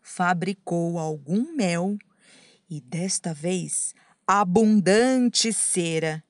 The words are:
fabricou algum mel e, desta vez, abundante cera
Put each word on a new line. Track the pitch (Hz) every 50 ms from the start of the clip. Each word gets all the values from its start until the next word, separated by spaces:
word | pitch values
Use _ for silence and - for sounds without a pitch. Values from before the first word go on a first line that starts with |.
fabricou | _ - - - 180 175 180 170 175 185 202 _ _ - 170 170 170 170 170 170
algum | 160 160 156 151 139 135 170 208 247 330 339
mel | 294 214 180 170 170 175 196 208 208 _ _ _ _ _ _ - - _ _ _ _ _ _
e, | 175 147
desta | 123 123 - 160 175 190 180 - _ 175 160
vez, | 143 147 175 185 185 165 147 - - - - - _ _ _ _ _ _
abundante | - 185 202 208 180 175 220 226 214 214 214 175 175 196 220 240 254 262 262 247 240 - - - 226 214
cera | - - - - 190 170 165 165 160 160 160 156 160 _